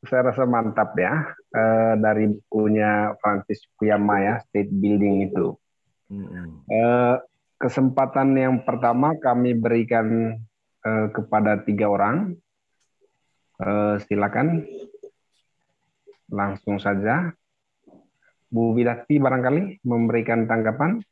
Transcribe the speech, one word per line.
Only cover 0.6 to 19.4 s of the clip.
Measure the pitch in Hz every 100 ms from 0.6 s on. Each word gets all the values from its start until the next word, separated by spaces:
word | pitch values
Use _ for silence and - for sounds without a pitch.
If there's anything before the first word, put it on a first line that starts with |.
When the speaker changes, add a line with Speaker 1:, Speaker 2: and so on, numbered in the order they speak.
| 113 101 104
Speaker 1:
ya, | - 90 156 147 - _
eh, | 120 110 113 113 110
dari | 110 107 110
bukunya | 104 _ 110 107 107 107 104 104 104
Francis | 104 101 - 104 _
Fukuyama | _ 107 104 104 101
ya, | 98 113 -
State | 104 101
Building | 98 104 104 101 98 98
itu. | 95 - - _ _ _ _ _
Speaker 2:
Mm-mm. | 101 95 90 85 76 67
Speaker 1:
Eh, | 110 117 123 123 127 - _ _ _
kesempatan | 127 - 131 131 131 135 135 135
yang | 131 123
pertama | - 123 123 123 143 160
kami | 131 123 123 117
berikan, | 113 117 113 120 110 113 113 113 113 _ _ _ 110
eh, | 110 107
kepada | 107 107 107 104 104 104
tiga | 104 104
orang. | 101 101 147 202 175 _ _ _ _ _ _ _ _ _ _ _ _
Eh, | 101 104 104 104 -
silakan. | 101 101 113 147 165 151 - - - - _ _ _ _ _ _ _ _ _ - - _
Langsung | 104 101 98 - 101
saja. | 101 98 104 139 180 - _ _ _ _ _ - _ _ _ _ _
Bu | 113 117 113
Widati | 117 117 - 151
barangkali | 135 127